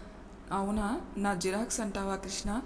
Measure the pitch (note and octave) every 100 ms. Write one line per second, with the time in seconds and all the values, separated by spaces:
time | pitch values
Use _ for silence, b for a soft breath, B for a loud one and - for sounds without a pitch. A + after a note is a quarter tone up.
0 | B B B - - F#3+ G3 G#3+ G3+ D4
1 | - - G3+ F#3 F#3 G3+ A#3+ - G#3 G3
2 | G3 F#3+ F#3 - G#3 G#3+